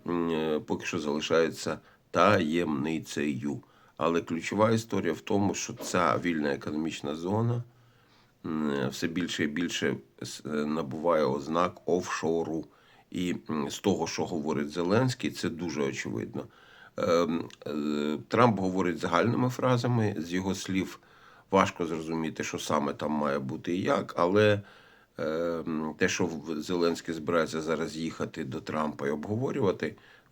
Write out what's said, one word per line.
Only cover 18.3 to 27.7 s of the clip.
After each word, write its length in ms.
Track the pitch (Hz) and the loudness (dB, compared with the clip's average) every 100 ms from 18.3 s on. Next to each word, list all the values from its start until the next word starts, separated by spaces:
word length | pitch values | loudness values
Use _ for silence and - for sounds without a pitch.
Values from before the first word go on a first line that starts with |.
| 107 123 98 | 6 6 6
говорить 380 | 92 92 90 80 | 2 2 2 0
загальними 520 | 90 85 104 120 127 | 2 4 4 2 0
фразами, 640 | 123 131 123 123 120 107 - | 2 2 4 2 2 2 0
з 140 | 82 | -2
його 220 | 90 95 | -2 0
слів 440 | 98 - 95 87 - - - - - - | -2 -2 -2 -2 -6 -20 -20 -20 -20 2
важко 360 | 95 95 - 82 | 4 4 0 -4
зрозуміти, 580 | 80 80 82 80 76 | -4 -2 -2 -2 -4
що 140 | 76 87 | -4 -4
саме 340 | - 78 71 | 0 0 0
там 200 | 69 76 | -2 -2
має 260 | 76 73 69 | 0 0 -2
бути 380 | 65 64 82 87 | -4 -6 -4 0
і 60 | |
як, 320 | 139 143 - - | 2 0 0 0
але, 440 | 87 101 107 101 - - - - _ - | 4 6 6 4 -2 -16 -20 -20 _ -6
ем, 760 | 78 80 85 82 80 78 78 78 | -4 -2 -2 -2 -4 -2 -4 0
те, 100 | - | 0
що 180 | - 87 | 2 -2
в-, 360 | 80 76 78 | -2 -6 -6
Зеленський 520 | 78 90 85 82 - | -2 2 2 2 -4
збирається 460 | 82 78 85 78 80 | -6 0 2 2 -2
зараз 360 | 78 | -2